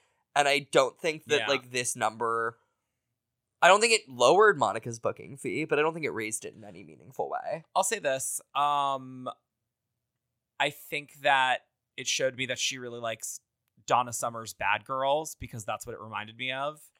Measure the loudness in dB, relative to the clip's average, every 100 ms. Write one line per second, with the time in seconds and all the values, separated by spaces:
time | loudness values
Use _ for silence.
0 | _ _ _ 0 2 2 2 4 4 2
1 | -4 -4 0 0 2 -2 -2 -6 -4 0
2 | -2 0 -2 -2 -2 -6 _ _ _ _
3 | _ _ _ _ _ 4 6 8 6 2
4 | 0 4 6 8 8 6 2 0 -6 -6
5 | -4 -6 -10 -10 -6 -4 -2 0 0 -2
6 | -6 -6 -6 -8 -10 -16 -18 -20 -20 -20
7 | -14 -8 -6 -6 -6 -10 -6 -2 -2 -2
8 | -2 -4 -4 -8 -8 -2 0 0 -2 -4
9 | -8 -14 -14 -14 _ _ _ _ _ _
10 | _ _ _ _ _ -4 -4 -6 -12 -12
11 | -12 -4 2 4 4 0 _ _ _ -10
12 | -4 -2 -2 -2 -6 -4 -4 -6 -10 -8
13 | -8 -6 -10 -14 _ _ _ _ 0 2
14 | 2 -2 -6 -6 -12 -6 0 0 -2 -2
15 | 0 0 -2 -12 -14 -12 -8 -8 -8 -14
16 | -10 -10 -10 -10 -8 -6 -6 -8 -16 _